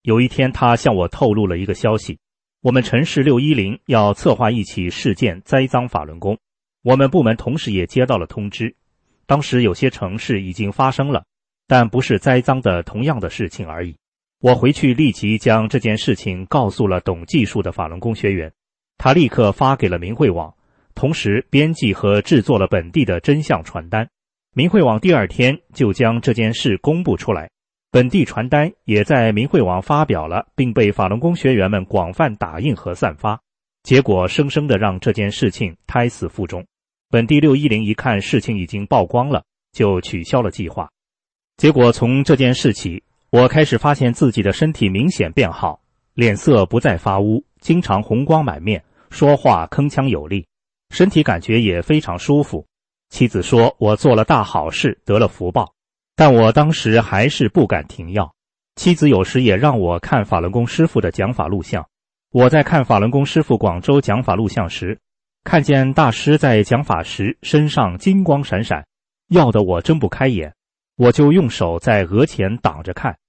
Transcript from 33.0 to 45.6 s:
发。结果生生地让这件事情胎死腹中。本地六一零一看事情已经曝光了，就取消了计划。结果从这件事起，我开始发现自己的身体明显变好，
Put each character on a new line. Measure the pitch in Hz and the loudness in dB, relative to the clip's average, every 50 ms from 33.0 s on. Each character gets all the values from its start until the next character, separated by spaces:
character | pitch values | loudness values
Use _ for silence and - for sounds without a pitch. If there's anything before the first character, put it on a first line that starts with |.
| - 95 78 | -4 -4 -4
发。 | - - 107 107 117 _ _ _ _ _ _ _ _ _ | -4 -6 -6 -6 -6 _ _ _ _ _ _ _ _ _
结 | - 127 127 | 2 2 2
果 | 143 - 101 90 90 | 4 2 0 0 0
生 | 92 - - 147 139 | 0 0 -2 -2 0
生 | - 156 147 | -2 -4 0
地 | 143 120 95 | 0 0 0
让 | 107 101 92 92 | 0 -2 -4 -2
这 | - 123 101 | -4 -4 -2
件 | - 104 101 | -2 -4 -4
事 | - - - 101 | -2 -2 -2 -2
情 | - - 113 90 82 _ _ | -2 -4 -8 -8 -8 _ _
胎 | - - 127 120 120 | -4 -2 0 0 0
死 | - - - | -2 -6 -10
腹 | 107 _ - 95 | -10 _ -8 -8
中。 | - - 90 87 _ _ _ _ _ _ _ _ _ | -8 -8 -12 -12 _ _ _ _ _ _ _ _ _
本 | - 151 147 | 0 0 2
地 | 113 156 147 | 4 2 4
六 | 147 151 135 | 6 4 4
一 | 143 147 | 4 2
零 | 143 110 107 110 | 0 0 0 0
一 | 104 110 | -2 -4
看 | - - 127 110 98 | -2 -2 -2 -2 -2
事 | - - - 113 | -2 -2 -2 -2
情 | - - 110 | -2 -2 -6
已 | 101 90 | -6 -6
经 | - - 101 101 | -8 -8 -10 -4
曝 | - 147 120 92 | 0 0 0 0
光 | 82 - 120 123 143 | 0 0 -2 -2 0
了， | 139 - - _ _ _ _ _ _ | -2 -4 -4 _ _ _ _ _ _
就 | - 110 101 95 90 | 0 0 2 2 -2
取 | - - - 87 82 | -4 -6 -10 -10 -6
消 | - - 127 | -2 -2 -2
了 | 120 95 | -2 -2
计 | - - 90 | -6 -8 -10
划。 | 76 - - 80 - _ _ _ _ _ _ _ _ _ _ _ _ _ | -10 -8 -10 -12 -12 _ _ _ _ _ _ _ _ _ _ _ _ _
结 | _ - 151 | _ 2 2
果 | 147 135 123 120 | 4 6 4 4
从 | 117 - 120 117 131 135 139 | 4 2 0 0 0 0 2
这 | - 156 | 2 2
件 | 131 135 123 127 | 4 4 0 0
事 | - - 117 | 2 0 -2
起， | 101 - - - 85 - _ _ _ _ _ _ | -2 -2 -8 -10 -10 -10 _ _ _ _ _ _
我 | - 120 127 127 | 4 4 4 4
开 | - 156 156 | 4 2 2
始 | - 135 | 2 0
发 | 113 - 147 147 | 0 0 0 0
现 | - 139 120 117 | 2 0 0 2
自 | - 165 127 | 2 0 2
己 | 104 - | 2 0
的 | 95 98 95 | -2 -2 0
身 | - 156 156 | 0 -2 -2
体 | 156 - 113 | 0 0 -2
明 | 98 92 98 131 180 | 0 0 0 0 -2
显 | - - - 80 - | 0 -2 -4 -2 0
变 | 147 120 85 | 0 0 0
好， | 85 - | -2 -4